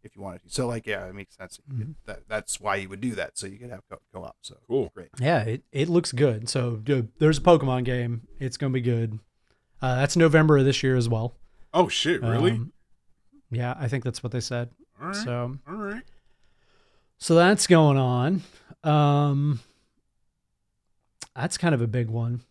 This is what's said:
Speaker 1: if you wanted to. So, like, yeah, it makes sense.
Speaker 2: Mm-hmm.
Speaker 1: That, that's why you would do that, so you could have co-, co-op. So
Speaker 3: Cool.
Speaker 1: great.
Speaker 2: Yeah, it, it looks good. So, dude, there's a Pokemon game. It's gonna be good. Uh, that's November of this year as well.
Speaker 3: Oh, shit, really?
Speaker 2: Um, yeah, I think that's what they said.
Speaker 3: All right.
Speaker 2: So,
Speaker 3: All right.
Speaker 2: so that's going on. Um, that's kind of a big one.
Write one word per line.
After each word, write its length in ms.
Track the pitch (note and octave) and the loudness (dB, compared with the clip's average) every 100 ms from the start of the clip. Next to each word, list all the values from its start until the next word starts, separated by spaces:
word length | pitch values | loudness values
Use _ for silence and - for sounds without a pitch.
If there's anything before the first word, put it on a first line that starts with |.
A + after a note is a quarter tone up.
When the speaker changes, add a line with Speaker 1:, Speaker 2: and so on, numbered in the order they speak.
Speaker 1:
if 120 | G#2 | -20
you 60 | - | -16
wanted 220 | G2 F2+ | -14 -14
to. 80 | _ | _
So, 160 | - B2 | -6 -4
like, 200 | A#2 A2 | -6 -6
yeah, 200 | G2+ F2+ | -8 -8
it 80 | |
makes 220 | G2+ G2 _ | -16 -18 _
sense. 200 | F#2 - C#3+ | -20 -20 -10
Speaker 2:
Mm-hmm. 200 | B2+ A2+ D#3 | -10 -8 -12
Speaker 1:
That, 240 | - F#2+ - | -16 -16 -8
that's 320 | G#2+ - - | -8 -8 -6
why 160 | G#2 G2+ | -2 -4
you 140 | F#2+ | -4
would 100 | G2 | -6
do 140 | B2 | -6
that, 240 | G2 E2 - | -4 -8 -8
so 80 | G2 | -14
you 100 | G2+ | -14
could 140 | B2 | -16
have 100 | F#2+ _ | -18 _
co-, 100 | G2+ _ | -20 _
co-op. 240 | F#2+ E2 - | -16 -16 -18
So 160 | - - _ | -20 -20 _
Speaker 3:
Cool. 220 | C3 G2+ | -2 -2
Speaker 1:
great. 140 | - E2+ - | -8 -18 -2
Speaker 2:
Yeah, 220 | C3 D#3+ | 0 0
it, 180 | A2 B2 _ | 0 -6 _
it 160 | C#3 D#3+ | -4 0
looks 240 | E3+ E3 | 0 0
good. 380 | B2 C#3+ G#2+ A#2 | 0 0 0 -4
So, 260 | C3+ A#2+ A2+ | -4 -4 -4
dude, 320 | A2 C3+ A2+ - | -2 -2 -2 2
there's 200 | D#3 D3+ | 2 4
a 40 | |
Pokemon 420 | F3+ E3 C3+ B2+ | 6 6 4 -2
game. 440 | B2 B2 A#2+ A#2 - - | -2 -4 -4 -6 -10 -10
It's 200 | C3+ - | -10 -6
gonna 160 | C#3 | -4
be 80 | B2+ | -2
good. 360 | A#2+ A#2 A2+ G#2+ _ _ _ _ _ _ | 0 0 -2 -6 _ _ _ _ _ _
Uh, 160 | C3 B2+ | -2 0
that's 200 | C#3 F3 | 2 4
November 400 | E3 D#3 D#3 C#3+ | 6 6 6 6
of 80 | C3+ | 4
this 160 | C3 | 2
year 140 | C3+ B2+ | 0 2
as 120 | A#2 | 2
well. 260 | A2+ A#2 - - _ - | 0 -4 -8 -20 _ -4
Speaker 3:
Oh, 160 | D#3+ F3 | 2 2
shit, 320 | - D3+ E3+ | 2 0 0
really? 280 | A#2 A#2 E3+ | 0 2 2
Speaker 2:
Um, 200 | G#3+ C#3 _ _ _ _ _ _ C#4+ _ | 0 -6 _ _ _ _ _ _ _ _
yeah, 240 | A#2 B2 C#3 | -6 -4 -4
I 80 | C3 | -4
think 160 | C3 | -4
that's 180 | B2+ - | -4 -6
what 100 | A#2+ | -6
they 80 | B2 | -6
said. 280 | - B2 A#2+ _ _ _ | -4 -6 -8 _ _ _
Speaker 3:
All 60 | D#3+ | -10
right. 80 | G3+ | -8
Speaker 2:
So, 400 | A3 A#2+ B2 C3+ - | -4 -4 -6 -8 -12
Speaker 3:
All 80 | |
right. 280 | G3 G3+ A3 - - _ _ _ _ _ _ _ _ _ _ | -10 -8 -10 -14 -20 _ _ _ _ _ _ _ _ _ _
Speaker 2:
so 180 | - | 2
that's 320 | E3 F3 G#3 - | 6 6 4 6
going 300 | E3+ D3+ C3+ | 6 8 6
on. 460 | B2+ B2 C3 F#3 - - _ - | 2 2 0 -2 -4 -20 _ -6
Um, 720 | D#3+ D3+ D3 C#3+ D3 C#3 D3 B2+ - _ _ _ _ _ _ _ _ _ _ _ _ _ _ _ - | 0 4 4 4 2 2 0 -2 -6 _ _ _ _ _ _ _ _ _ _ _ _ _ _ _ -16
that's 240 | - C#3+ - | -8 -6 -2
kind 160 | F3 | 0
of 60 | C#3 | 2
a 40 | A#2 | 0
big 200 | B2 A#2 | -2 -2
one. 340 | A#2 A#2 A#2+ _ | -4 -4 -6 _